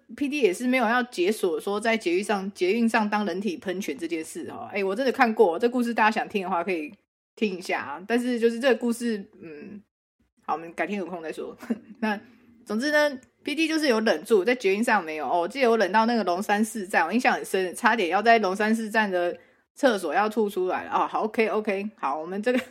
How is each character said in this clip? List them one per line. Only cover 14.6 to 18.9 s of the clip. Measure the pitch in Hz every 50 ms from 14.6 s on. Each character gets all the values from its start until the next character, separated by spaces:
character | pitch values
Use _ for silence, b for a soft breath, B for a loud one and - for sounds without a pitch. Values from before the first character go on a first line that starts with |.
| - 190 190
运 | 202 233
上 | 247 226 202 175
没 | 156 156
有 | 156 147 123
哦。 | 147 175
我 | 170 180
记 | - 277 269
得 | 226
我 | 226 226
忍 | 220 175
到 | 185 220 226
那 | 226 240
个 | 233 208
龙 | 180 175 180
山 | 220 - 208 202 220
寺 | 220 - 226 190 180
站， | - 202 170
我 | 160
印 | 196 240
象 | 254 262 208
很 | 170 147
深， | - - 196 185 180 165
差 | - - - 254
点 | 233 196 165
要 | 170 202
在 | 214 233 233 233
龙 | 208 185 185
山 | 202 214 214 220
寺 | 226 226
站 | 214